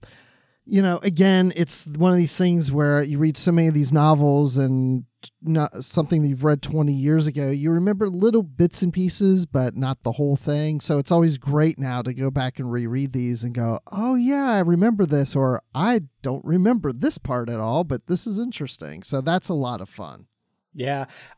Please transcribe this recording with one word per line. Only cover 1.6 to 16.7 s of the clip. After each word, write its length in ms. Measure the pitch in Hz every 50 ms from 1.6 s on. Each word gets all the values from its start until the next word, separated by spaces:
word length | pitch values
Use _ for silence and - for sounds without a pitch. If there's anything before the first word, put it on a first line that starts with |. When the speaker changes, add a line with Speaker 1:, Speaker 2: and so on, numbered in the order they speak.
| 170 - - - -
Speaker 1:
one 240 | 156 147 151 170 185
of 60 | 180
these 200 | 180 170 151 -
things 360 | - 185 180 175 170 156 135 139
where 280 | 147 147 147 147 147
you 180 | 147 147 147 143
read 180 | 160 156 147
so 160 | - - 180 170
many 160 | 170 165 160
of 60 | 156
these 180 | 147 143 127 143
novels 640 | 151 147 151 156 143 147 147 139 143 147 139 123
and 480 | 139 135 131 131 131 131 131 131 127 123 _ _ _ - - _ _ -
not 300 | 156 160 160 147 - - 107 135
something 380 | - - 170 156 143 175 156 151
that 60 | 143
you've 140 | 139 127 139
read 160 | 151 147 139 -
twenty 300 | - 151 160 151 147 143
years 340 | 135 131 147 156 160 151 151
ago, 220 | 123 147 143 135
you 200 | 139 143 147 160
remember 380 | 165 170 180 202 208 190 220 196
little 340 | 180 175 196 233 220 226 202
bits 400 | 156 127 135 170 170 - - 185
and 100 | 175 -
pieces, 540 | 185 185 180 - - 202 190 190 185 175
but 300 | - - 139 127 123 -
not 260 | - 131 131 135 - -
the 100 | 120 113
whole 240 | - 147 143 139
thing. 440 | - - 147 147 147 151 151 156 147
So 180 | - - 156 143
it's 120 | 139 - 175
always 260 | 170 170 165 147 127
great 400 | - 139 139 151 156 165 156 -
now 240 | 139 131 - 123 113
to 100 | 131 123
go 160 | 127 135 135
back 280 | 135 143 127 127 - -
and 120 | 131 123
reread 420 | 120 120 120 113 120 131 139 135 127
these 300 | 131 123 120 123 117 123
and 100 | 123 117
go, 240 | 120 117 117 113 - _ - -
"Oh 220 | 190 220 254 262
yeah, 340 | 247 240 254 285 277 277 262
I 80 | 226 202
remember 440 | 180 170 175 170 196 240 233 196 190
this," 280 | 151 147 143 139 - -
or, 260 | 143 135 127 123 - _ _ -
"I 280 | 127 175 226 247 220 156 135 _ _ -
don't 220 | 131 131 139 -
remember 480 | - 160 185 180 220